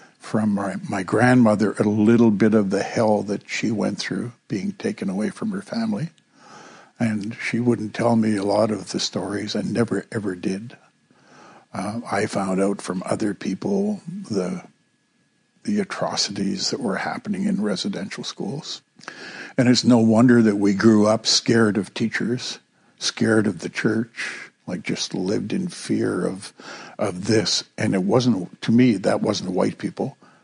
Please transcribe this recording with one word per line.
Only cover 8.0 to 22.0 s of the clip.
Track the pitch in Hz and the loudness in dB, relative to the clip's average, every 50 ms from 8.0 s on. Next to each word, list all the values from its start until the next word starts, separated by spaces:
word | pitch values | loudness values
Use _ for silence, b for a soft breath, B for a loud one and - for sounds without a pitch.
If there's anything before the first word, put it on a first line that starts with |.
| 113 117 117 | 2 2 4
me | 113 110 110 107 | 4 2 2 0
a | 98 98 | 0 0
lot | 101 101 107 113 110 | 2 2 2 2 2
of | 107 98 90 - | 0 -6 -6 -6
the | - 98 | -6 -4
stories | - - - 101 90 90 - - 107 104 - | -4 -4 -6 -6 -6 -4 -6 -6 -6 -4 -6
and | 104 98 92 101 | -4 -4 -2 0
never, | 120 117 - - 98 - - | 0 0 0 -2 -4 -4 -6
ever | - 110 104 98 90 | -8 -6 -6 -6 -6
did. | 90 - 98 95 101 117 127 - _ _ _ _ _ _ b b b b b b b b b b b b b - | -4 -4 -4 -4 -4 -8 -14 -16 _ _ _ _ _ _ b b b b b b b b b b b b b -10
Uh, | 95 92 101 110 120 - - | -8 -8 -8 -8 -8 -8 -4
I | 104 101 107 | -2 -2 -2
found | 101 - 107 98 95 92 95 | -2 -2 -4 -2 -2 0 0
out | 98 101 101 - - | 0 0 -2 -4 -6
from | - 90 92 - | -6 -6 -6 -4
other | - 107 - 110 104 95 | -4 -4 -2 -2 -4 -4
people | - - 101 92 - - 101 101 98 101 107 104 - - 82 87 - 190 - | -4 -6 -6 -6 -4 -2 -2 0 0 0 -2 -2 -6 -8 -12 -12 -12 -8 -4
the, | 107 95 90 90 92 - - - _ _ _ _ _ _ _ _ _ _ _ _ _ _ _ _ _ _ - | -4 -4 -2 -4 -6 -8 -10 -16 _ _ _ _ _ _ _ _ _ _ _ _ _ _ _ _ _ _ -6
the | - 104 104 | -2 -2 -2
atrocities | 95 - - - 90 90 92 - - - 98 - 95 98 98 92 - - | -2 -4 -4 -6 -4 -4 -2 -4 -4 -4 -4 -4 -4 -4 -4 -4 -4 -4
that | - - | -4 -4
were | - 101 92 | -4 -4 -4
happening | - - - - - - 208 196 185 190 | -4 -4 -6 -8 -8 -6 -6 -4 -2 -2
in | 196 190 196 - | -2 0 0 0
residential | 104 - - - 104 - - - - - - - | -2 -2 -2 -4 -6 -6 -6 -8 -8 -10 -10 -12
schools. | - - - - 98 135 151 - - - - _ _ _ B B B B B B B B B B B B | -12 -10 -8 -8 -8 -8 -8 -10 -12 -14 -14 _ _ _ B B B B B B B B B B B B
And | - 120 | 2 4
it's | 123 123 - - | 4 4 4 6
no | 117 123 | 6 6
wonder | 113 113 113 110 113 127 123 120 120 110 | 6 6 6 6 8 8 8 8 8 8
that | 107 104 | 6 4
we | 104 101 101 98 | 4 2 2 2
grew | 98 110 113 110 107 104 | 6 6 6 8 8 6
up | 107 113 113 - | 4 4 2 2
scared | - - - - - 117 113 113 104 95 | 0 0 0 2 4 4 4 4 4 2
of | 107 95 - - | 0 -2 -4 -4
teachers, | - | -4